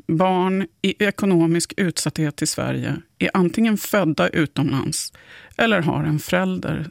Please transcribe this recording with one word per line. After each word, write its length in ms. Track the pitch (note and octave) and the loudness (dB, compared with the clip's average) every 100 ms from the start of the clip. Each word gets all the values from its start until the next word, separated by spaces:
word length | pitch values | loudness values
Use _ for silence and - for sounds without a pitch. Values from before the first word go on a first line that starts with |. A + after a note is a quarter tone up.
| - | -2
barn 600 | D#3+ F#3 F#3 F#3 F#3+ G3 _ | 2 2 2 2 0 -2 _
i 220 | G3 - | -4 0
ekonomisk 720 | G#3 - G3+ F3 E3 E3+ - - | 0 2 2 4 4 2 -2 -2
utsatthet 680 | F#3+ - D#3 - D#3 - | -2 -2 -4 -2 -4 -2
i 40 | D3+ | -4
Sverige 500 | - B2+ C3 - C#3 - _ | -2 -4 -2 -4 -6 -8 _
är 120 | - | -2
antingen 440 | F#3+ F3 G3 A3+ G#3 | 2 0 2 0 0
födda 500 | - G#3 D#3+ D3 F3 | 0 0 2 2 0
utomlands 840 | - D3+ - C#3 C3 - D#3 - - - - - - | 0 -2 0 0 0 -2 -6 -8 -14 -20 -20 -16 -2
eller 260 | A#3 G3+ | 2 2
har 220 | E3 C3+ | 2 0
en 140 | D#3 D3+ | 0 -2
förälder 720 | - F3+ F#3 F#3 - - D#3 | 0 -2 0 -2 -4 -6 -6